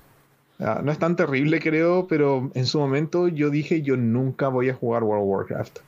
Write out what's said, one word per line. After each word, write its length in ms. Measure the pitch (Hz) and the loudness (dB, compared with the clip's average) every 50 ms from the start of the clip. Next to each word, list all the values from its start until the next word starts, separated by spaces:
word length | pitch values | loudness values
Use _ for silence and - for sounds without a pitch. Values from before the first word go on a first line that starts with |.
| - - _ _ _ _ _ _ _ _ _ _ | -20 -20 _ _ _ _ _ _ _ _ _ _
ah, 200 | - 107 110 - - | -4 -4 -2 -2 -2
no 100 | 135 151 | -2 -2
es 60 | 151 | 0
tan 180 | - 165 175 | 0 0 2
terrible, 440 | 170 180 151 139 131 143 151 160 160 | 0 0 0 2 0 2 2 0 0
creo, 460 | 151 165 156 156 165 170 175 185 180 | 0 0 0 2 2 2 2 2 0
pero 440 | 185 165 151 147 139 139 131 127 139 - | 0 0 2 2 2 2 0 -2 -4 -4
en 120 | 127 127 | -2 -2
su 120 | 120 - 156 | 0 0 0
momento 500 | 147 135 135 143 160 156 - 175 180 175 | 0 2 0 0 -2 0 0 0 0 0
yo 220 | 170 143 147 147 | 0 0 0 0
dije, 320 | 143 151 147 - 185 160 151 | 0 0 0 0 -2 -2 2
"Yo 140 | 139 131 | 0 0
nunca 520 | 127 120 117 113 123 131 131 127 - 143 139 | 2 2 0 2 0 0 -2 -2 -2 -2 0
voy 200 | 131 127 123 127 | 0 0 0 0
a 60 | 127 | -2
jugar 280 | 123 - 120 113 117 117 | -2 -2 -2 0 0 0
World 220 | 107 107 104 101 | 0 0 2 2
of 40 | 98 | 0
Warcraft", 500 | 98 101 101 - - - - - - - - | 0 -2 -2 -4 -6 -8 -8 -8 -10 -20 -20